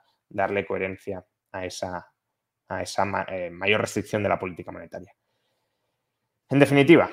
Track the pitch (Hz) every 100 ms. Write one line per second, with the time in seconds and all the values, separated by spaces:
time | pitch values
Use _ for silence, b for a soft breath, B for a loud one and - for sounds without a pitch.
0 | _ _ _ 101 98 101 - 95 95 98
1 | - 92 - _ _ 95 92 - 95 87
2 | - _ _ _ _ _ - 92 92 -
3 | 98 98 - 95 87 85 98 107 107 107
4 | 98 107 98 87 92 87 90 87 85 -
5 | 90 _ _ _ _ _ _ _ _ _
6 | _ _ _ _ - 135 139 143 139 151
7 | 90